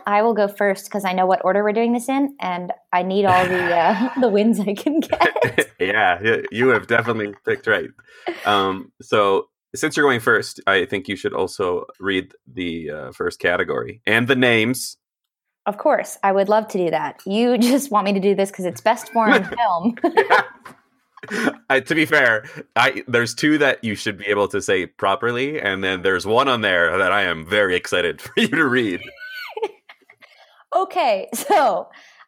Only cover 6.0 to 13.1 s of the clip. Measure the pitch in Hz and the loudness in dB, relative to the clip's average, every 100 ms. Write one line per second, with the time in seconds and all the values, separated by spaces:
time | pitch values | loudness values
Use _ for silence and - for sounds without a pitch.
6 | 95 87 110 107 - 110 131 110 87 117 | 2 2 0 0 -2 0 2 2 2 0
7 | 117 110 104 101 - 107 - 98 78 - | 0 -2 -4 -6 -4 -2 0 0 -2 -12
8 | _ - - 339 - 101 95 95 - - | _ -14 -10 -6 0 2 0 -2 -8 -18
9 | - 113 101 98 - _ _ - 160 151 | -2 2 4 2 -2 _ _ -6 -4 2
10 | 143 120 123 107 - - - 98 87 101 | 2 2 2 2 0 -6 0 2 2 -4
11 | 92 95 101 - 92 - 92 87 76 - | -6 -6 -4 -4 -4 -2 -2 -2 -6 -8
12 | 95 92 95 _ _ 78 87 82 76 76 | -4 -2 -4 _ _ -10 -8 -8 -8 -10
13 | 65 | -12